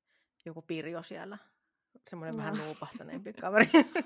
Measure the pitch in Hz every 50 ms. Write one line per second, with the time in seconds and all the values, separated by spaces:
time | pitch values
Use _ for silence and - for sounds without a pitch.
0 | _ _ _ _ _ _ _ _ _ 170 160 165 160 - 165 160 151 160 170 165
1 | 170 - - - 180 190 208 208 - _ _ _ _ _ _ _ _ _ - -
2 | - - - 170 160 160 160 151 151 156 156 156 151 156 156 - 147 - - -
3 | - - - 180 202 214 220 - - 185 202 214 226 - - 320 - - - 339
4 | -